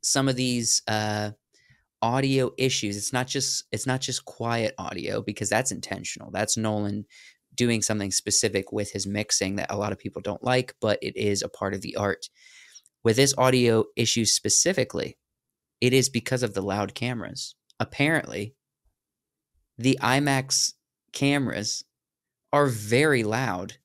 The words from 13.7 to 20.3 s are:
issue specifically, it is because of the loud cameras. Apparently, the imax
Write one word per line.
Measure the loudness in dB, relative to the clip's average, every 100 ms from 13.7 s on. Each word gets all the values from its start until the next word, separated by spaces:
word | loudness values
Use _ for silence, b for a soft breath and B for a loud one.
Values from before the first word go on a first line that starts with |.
| 4 2 0
issue | 0 2 2
specifically, | 0 2 2 2 2 -2 -2 -6 -10 _ _ _ _ _ _
it | 4
is | 4 4
because | 0 -2 -2
of | -2
the | -2
loud | -2 -2 -2
cameras. | -4 -6 -6 -8 -10 -12 -16 _ _
Apparently, | -6 0 2 2 -2 -8 -8 _ _ _ _ _ _ _ _ _ _ _ _ -2
the | 2 2
imax | 2 2 2